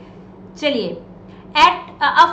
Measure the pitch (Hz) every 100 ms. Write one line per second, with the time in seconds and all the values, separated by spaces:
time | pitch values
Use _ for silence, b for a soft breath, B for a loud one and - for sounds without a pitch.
0 | B B B - - - 294 247 180 170
1 | - - - B B 302 339 359 - -
2 | 285 294 330